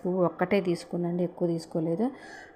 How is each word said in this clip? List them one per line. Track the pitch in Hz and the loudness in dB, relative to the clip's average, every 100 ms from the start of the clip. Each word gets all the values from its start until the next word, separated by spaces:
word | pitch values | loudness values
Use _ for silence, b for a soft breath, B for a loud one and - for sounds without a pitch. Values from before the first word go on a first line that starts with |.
| 185 | -2
పువ్వు | 185 | 2
ఒక్కటే | 170 - 180 202 | 2 2 2 2
తీసుకున్నాండి, | 185 170 - 180 170 175 | 4 0 -2 -2 0 0
ఎక్కువ | 175 175 175 | 0 0 0
తీసుకోలేదు, | 170 - 175 165 170 240 269 B B B | 0 -2 -2 0 0 0 -2 B B B